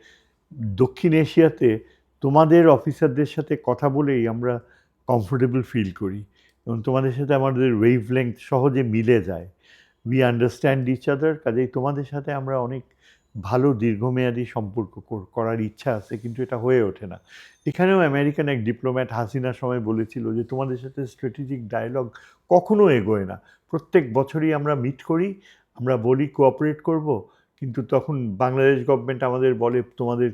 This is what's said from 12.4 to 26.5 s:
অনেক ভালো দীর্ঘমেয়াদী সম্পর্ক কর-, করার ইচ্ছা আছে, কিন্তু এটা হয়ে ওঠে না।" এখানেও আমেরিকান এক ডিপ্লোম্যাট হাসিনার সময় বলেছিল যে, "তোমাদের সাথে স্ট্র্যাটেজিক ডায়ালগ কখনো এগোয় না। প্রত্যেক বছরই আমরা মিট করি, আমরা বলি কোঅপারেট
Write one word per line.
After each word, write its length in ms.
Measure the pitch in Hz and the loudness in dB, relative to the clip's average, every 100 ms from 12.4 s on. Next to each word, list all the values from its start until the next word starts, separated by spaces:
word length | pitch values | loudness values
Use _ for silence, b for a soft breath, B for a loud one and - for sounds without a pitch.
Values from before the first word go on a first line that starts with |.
| 135 135 | -4 -4
অনেক 240 | 120 131 - b b b b 110 | -4 -8 -14 b b b b -14
ভালো 320 | 95 127 139 | -2 2 2
দীর্ঘমেয়াদী 720 | 123 113 104 123 127 127 120 120 | 2 0 0 -2 0 -2 -2 -6
সম্পর্ক 540 | 123 104 113 101 - | -6 -6 -6 -8 -10
কর-, 260 | - 110 92 | -14 -12 -8
করার 360 | - 113 113 | -4 -4 -2
ইচ্ছা 340 | 110 - 139 110 | -6 -6 -4 -4
আছে, 220 | - 117 | -6 -12
কিন্তু 260 | 117 117 | -10 -8
এটা 140 | 127 123 | -6 -4
হয়ে 260 | 120 127 | 2 2
ওঠে 240 | 104 90 101 | 2 -2 -12
না।" 120 | 87 B B B B - | -16 B B B B -6
এখানেও 340 | - 185 190 | 0 2 4
আমেরিকান 500 | 160 139 143 147 147 | 4 2 0 0 -2
এক 160 | 131 110 | -2 -2
ডিপ্লোম্যাট 480 | 117 131 127 123 | -2 -2 -2 -2
হাসিনার 400 | 117 113 135 127 | -4 -4 -4 -4
সময় 260 | 120 127 123 | -4 -4 -4
বলেছিল 560 | 110 113 110 127 113 113 | -2 -4 -4 -6 -6 -6
যে, 80 | |
"তোমাদের 340 | 117 131 135 127 | -4 -6 -6 -6
সাথে 300 | 131 135 131 | -10 -10 -12
স্ট্র্যাটেজিক 600 | - 131 107 135 135 113 | -8 -10 -8 -10 -10 -6
ডায়ালগ 440 | 117 113 131 120 B B B - | -6 -4 -6 -6 B B B 2
কখনো 400 | 180 180 208 202 | 2 4 4 6
এগোয় 360 | 127 101 107 95 | 4 2 -2 -2
না। 160 | 95 b b _ | -10 b b _
প্রত্যেক 440 | 160 - 185 135 | -8 0 2 2
বছরই 400 | 113 135 160 160 | 0 -2 -2 -2
আমরা 220 | 151 147 143 | 0 -2 -2
মিট 280 | 120 123 | -4 -6
করি, 380 | - 165 196 196 b b b - | -4 -2 -2 -6 b b b -6
আমরা 220 | 123 127 | -2 0
বলি 300 | 113 131 143 | 2 0 0
কোঅপারেট 540 | - 135 | 2 2